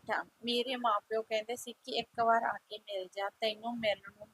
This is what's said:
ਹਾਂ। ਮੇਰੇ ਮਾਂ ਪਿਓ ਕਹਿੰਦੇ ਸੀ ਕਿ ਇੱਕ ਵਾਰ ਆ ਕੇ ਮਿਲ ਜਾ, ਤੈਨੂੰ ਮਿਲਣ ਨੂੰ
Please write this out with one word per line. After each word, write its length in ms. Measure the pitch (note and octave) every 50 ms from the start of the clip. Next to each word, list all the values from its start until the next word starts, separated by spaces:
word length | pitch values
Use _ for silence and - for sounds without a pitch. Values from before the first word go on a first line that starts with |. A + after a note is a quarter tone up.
| - A3
ਹਾਂ। 120 | G#3 D#3+ E3+
ਮੇਰੇ 520 | - _ _ A3+ A#3+ A#3+ A#3+ A#3+ C4 C4
ਮਾਂ 240 | B3 A#3+ A3+ G#3 G#3 - -
ਪਿਓ 120 | A3 A3
ਕਹਿੰਦੇ 340 | A3+ - A3 G#3+ G#3+ A#3 A#3+
ਸੀ 180 | - - A#3+ A3+
ਕਿ 180 | _ - -
ਇੱਕ 320 | - F#3+ G3 - - A#3+ A#3
ਵਾਰ 180 | A3+ - A#3 -
ਆ 100 | - G3+
ਕੇ 240 | G3+ _ - G#3
ਮਿਲ 300 | G#3+ - - G3+ F#3+ F#3 F#3 -
ਜਾ, 160 | G3 G3 G3+
ਤੈਨੂੰ 500 | - - A3+ A3 G#3 G#3+ A3 A#3 A#3+ A#3
ਮਿਲਣ 340 | A3+ G#3 G3 - - - -
ਨੂੰ 100 | - G#3 -